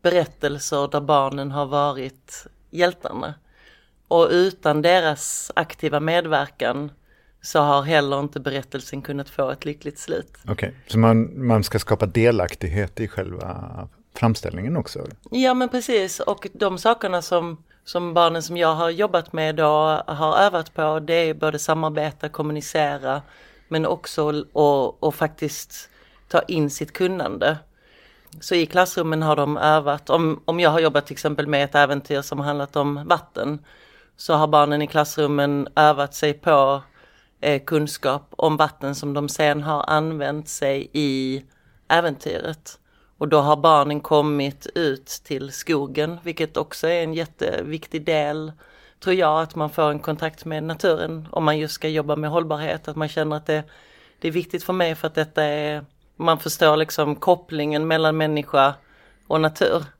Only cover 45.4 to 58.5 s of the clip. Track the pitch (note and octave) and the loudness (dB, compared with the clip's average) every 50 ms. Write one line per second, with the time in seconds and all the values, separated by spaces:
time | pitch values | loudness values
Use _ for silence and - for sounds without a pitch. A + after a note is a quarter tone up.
45.4 | C3+ C#3 - - - - D#3+ C#3+ C#3 C3+ C3+ D3 D3+ D#3+ F3 E3+ - F3 E3 - | -8 -10 -12 -12 -4 -2 0 0 0 -2 -2 -2 -2 -2 -4 -8 -10 -10 -4 -4
46.4 | E3 D#3 - - D#3 - - - - D#3+ F3 E3+ E3 D#3+ D#3+ D#3+ E3 D#3+ _ _ | -6 -4 -2 -6 -6 -6 -6 -4 -2 0 0 0 -2 -2 -4 -6 -6 -8 _ _
47.4 | - - - - - D3 D#3 D#3+ - - - D#3+ D3+ E3+ D#3+ D3+ D3 D3 D3 D#3 | -4 -4 -2 -4 -6 -6 -8 -10 -10 -8 -8 -6 -2 0 0 0 0 -2 -4 -6
48.4 | D#3 D#3 D#3 _ - _ _ - _ _ _ _ - F#3+ F3+ F#3 F3 D3+ D#3 D#3+ | -8 -10 -14 _ -20 _ _ -20 _ _ _ _ 0 0 2 4 4 4 4 2
49.4 | E3 D#3+ - E3 D3+ D3 - - D#3 D3+ D3 D3 - - D3+ D3+ D#3+ D#3+ - - | 0 -2 -4 -6 -6 -4 0 0 2 2 0 -2 -4 -6 -6 -4 -6 -8 -8 -10
50.4 | - E3 D#3 D#3 D#3 D#3+ D#3+ D#3+ - F#3+ D#3+ - - - E3 D#3+ D#3+ D#3+ - D#3+ | -12 -8 -8 -6 -6 -6 -6 0 2 2 2 2 0 -6 -6 -10 -12 -6 -4 0
51.4 | D3+ D3+ D3+ D3+ D#3 D3+ - - - D#3 D#3 D#3 D3 D3 D3 D3 D#3 D3+ D#3 E3+ | 2 2 2 0 -2 -6 -6 -6 -6 -2 -2 -2 -2 -2 -2 -2 -2 -2 -2 -2
52.4 | E3+ D#3 D3+ D3 D#3 D#3 - D#3+ - - D3 D#3 D#3 D3+ - D#3+ D#3 D#3 D3+ D3+ | 0 -2 -4 -4 -4 -6 -6 -6 -8 -10 -6 -6 -6 -4 -2 -2 -2 -2 -4 -6
53.4 | D3+ - D#3 D#3 D3+ - - - _ _ _ _ _ _ _ _ - E3 D#3 F3 | -2 -2 -2 -2 -2 -8 -20 -20 _ _ _ _ _ _ _ _ -6 -4 -2 -4
54.4 | F3 - - E3+ - - F#3 F#3 F3 E3 D#3+ - - D#3+ - D#3+ D#3 D#3 _ - | -4 -4 -8 -8 -4 -4 0 0 0 0 0 -4 -6 -4 -2 -2 -2 -2 _ 0
55.4 | D3+ D3 D3 D3+ D3+ D3+ D3+ D3+ C#3 _ _ _ _ _ _ - D#3+ E3 E3 D#3 | 0 0 0 -2 -4 -4 -6 -6 -10 _ _ _ _ _ _ -2 0 0 0 0
56.4 | - E3 - - E3 D#3 D3+ D#3 D#3 D#3 - - D3+ D3 D3 D3+ - G3 F3 F3 | 0 -8 0 4 4 4 4 4 0 -2 0 -2 0 -2 -2 -2 2 2 2 2
57.4 | - - D#3+ D3+ D3 D3+ D3+ D3 D#3 E3 D#3+ D#3+ D#3+ D#3 D#3 D#3 D#3 D#3 D3+ D3 | 0 -8 -6 -4 -2 -2 -2 -2 0 0 0 2 2 2 2 2 0 0 0 -2
58.4 | C#3 - | -4 0